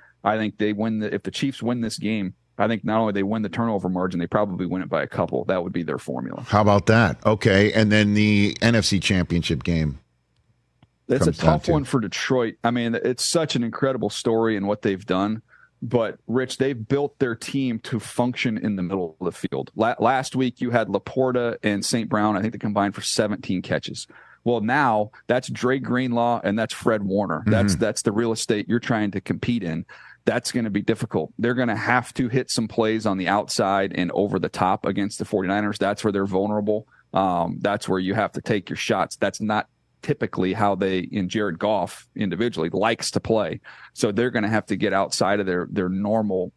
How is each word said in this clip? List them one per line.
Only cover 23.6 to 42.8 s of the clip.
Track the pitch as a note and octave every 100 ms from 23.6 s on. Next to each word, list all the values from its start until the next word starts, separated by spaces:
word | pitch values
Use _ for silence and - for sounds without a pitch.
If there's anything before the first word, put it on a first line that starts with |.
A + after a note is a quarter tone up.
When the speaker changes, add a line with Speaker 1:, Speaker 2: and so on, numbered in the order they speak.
Speaker 1:
catches. | - D#2 - - - - - - A#2
Well, | A#2+
now | G#2+ C#3 C#3 G#2+ G#2+ - -
that's | B2 -
Dre | A#2 B2 C3+
Greenlaw | A#2 B2 C3 A#2 A#2 A#2
and | F#2+ G#2+
that's | A2
Fred | - B2 A2
Warner. | G2 G2 F#2+ D#2+ A2
That's, | G#2 G2+
Speaker 2:
Mm-hmm. | F2+
Speaker 1:
that's | A2 -
the | -
real | G#2 A#2
estate | A2 - G#2+ G2
you're | A2+
trying | - A2+ G#2
to | G2
compete | - G2+ - A#2
in. | F2+ D#2+ - - - - -
That's | A2+ -
gonna | B2+ A2+
be | G2+
difficult. | - A2 A#2 - D#2 -
They're | A#2
gonna | B2 B2 G#2+
have | A2 B2 B2
to | - B2
hit | B2+ B2
some | - A2
plays | - A2 A2 G#2+
on | F#2+
the | E2+
outside | G2+ - - G2+ G2 G2
and | - F2
over | - G2+ F#2+
the | E2
top | - F#2 G2+ -
against | G2+ G2+ -
the | G#2+
forty-niners. | G#2 F#2 G2+ G#2 -
That's | F#2+ G2+
where | A2
they're | G2 G2
vulnerable. | F#2 G#2 G#2+ G#2 G#2+ - _ _
Um, | F#2 F#2+ F2 E2+ F2
that's | G2 G#2 -
where | F#2
you | F#2
have | G2+ G2+
to | -
take | - A2 -
your | -
shots. | - G#2 E2+ -
That's | G2+ -
not | G#2+ G#2+ - _ _ _
typically | - C#3+ A#2+ - F#2+
how | G2 G#2 F#2+
they, | F#2+ F#2
in | F2+ G#2 F2+
Jared | G#2+ G#2 E2
Goff | G2+ G#2 F2 - - -
individually, | G#2 E2+ A#2+ E2 E2
likes | F#2